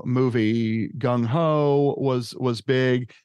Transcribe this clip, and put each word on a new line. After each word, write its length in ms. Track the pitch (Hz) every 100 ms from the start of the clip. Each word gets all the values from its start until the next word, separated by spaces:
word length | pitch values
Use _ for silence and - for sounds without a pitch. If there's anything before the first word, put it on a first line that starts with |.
movie 840 | 135 127 131 117 107 117 113 110 101 123
Gung 260 | 123 123
Ho 720 | 117 156 160 151 147 143 143 -
was, 360 | 135 127 113
was 260 | - 127 113
big. 520 | - 127 127 127 120 -